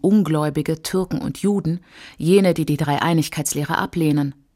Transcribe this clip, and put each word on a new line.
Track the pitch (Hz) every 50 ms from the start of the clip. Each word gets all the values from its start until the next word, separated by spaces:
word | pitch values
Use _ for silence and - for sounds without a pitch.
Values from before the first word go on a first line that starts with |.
ungläubige | - 190 202 214 190 151 156 151 151 151 143 156 147 - 160 156 -
Türken | - - 185 185 - 165 -
und | - - - -
Juden, | - 196 208 196 - 160 165 175 - _ - - - - - -
jene, | - 165 185 202 190 180 165
die | 170 156
die | 139 151
Dreieinigkeitslehre | 147 160 147 143 139 - 165 170 165 151 - - 156 143 - - 139 147 147 160 -
ablehnen. | 190 - - 175 160 151 151 147 143 139 139 - _ _ _